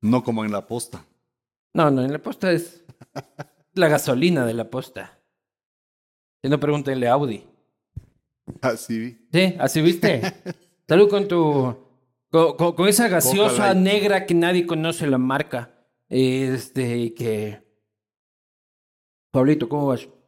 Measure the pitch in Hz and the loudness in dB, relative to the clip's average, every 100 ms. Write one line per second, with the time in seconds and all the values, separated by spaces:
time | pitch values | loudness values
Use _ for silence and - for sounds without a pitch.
0 | 104 123 117 113 107 104 95 113 - 85 | 2 0 0 -4 -4 -6 -6 -10 -10 -16
1 | _ _ _ _ _ _ _ - 156 135 | _ _ _ _ _ _ _ 0 2 2
2 | 127 151 - 269 190 165 - - _ - | -2 -6 -10 -6 -2 -2 -4 -16 _ -20
3 | - - - _ 147 _ _ - 170 151 | -18 -16 -16 _ -20 _ _ 0 2 2
4 | - 123 170 170 120 113 113 127 131 - | 0 0 2 2 0 -4 -6 -10 -12 -16
5 | 98 _ _ _ _ _ _ _ _ _ | -20 _ _ _ _ _ _ _ _ _
6 | _ _ _ _ 131 143 147 147 135 131 | _ _ _ _ -2 0 0 -2 -2 -2
7 | 120 135 143 101 - _ _ _ _ - | 2 2 0 -6 -12 _ _ _ _ -20
8 | - _ _ _ - - 131 113 - 113 | -20 _ _ _ -20 -6 -4 -4 -6 -6
9 | 117 117 _ 165 185 180 131 165 156 170 | -6 -12 _ 0 0 0 -2 2 2 2
10 | 214 143 180 - - 170 _ _ _ 165 | 0 0 -4 -8 -16 -16 _ _ _ 4
11 | 202 202 202 175 160 143 127 120 _ _ | 6 4 0 0 2 2 0 -4 _ _
12 | _ _ _ 165 165 - 175 170 190 208 | _ _ _ 2 4 2 -2 2 2 2
13 | 233 180 131 196 214 - 208 185 185 208 | 2 2 2 2 2 2 2 4 4 2
14 | 202 190 185 170 170 185 170 165 160 165 | 2 0 2 2 2 2 0 -2 -4 -4
15 | 156 131 127 135 147 127 120 _ _ _ | 0 0 0 -2 -4 -8 -10 _ _ _
16 | _ 123 131 131 131 131 - - 127 120 | _ 0 0 0 -2 -4 -6 -6 -4 -2
17 | 117 113 117 107 107 101 _ _ _ _ | -4 -6 -6 -4 -6 -12 _ _ _ _
18 | _ _ _ _ _ _ _ _ _ _ | _ _ _ _ _ _ _ _ _ _
19 | _ _ _ 135 131 156 117 147 143 123 | _ _ _ 0 2 2 0 -2 -2 -4
20 | - _ | -6 _